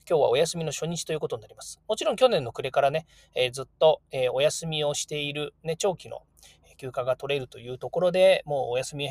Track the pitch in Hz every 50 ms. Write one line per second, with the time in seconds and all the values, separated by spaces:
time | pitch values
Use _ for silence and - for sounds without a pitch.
0 | _ - 175 151 131 113 117 139 165 160 - 170 165 151 135 - 160 160 170 160
1 | - - 160 151 - - - 110 104 - - - - - - - _ - 220 -
2 | 339 320 233 - 254 254 226 165 131 113 - - 131 131 - 139 139 139 143 160
3 | - _ _ _ _ _ - 123 127 123 123 135 127 - _ - 165 160 151 -
4 | _ _ - 135 127 123 127 131 143 151 - - 170 160 156 151 147 147 143 -
5 | - - 156 147 147 143 143 151 147 - - _ - 160 160 - - 202 175 -
6 | - - 113 - - _ _ _ - - - _ _ _ _ - - 127 123 139
7 | 123 127 127 - - 135 143 139 127 - - 113 117 123 127 123 - 123 - 170
8 | 180 180 175 185 185 190 185 - - 151 147 135 120 117 120 127 131 - 151 143
9 | 143 135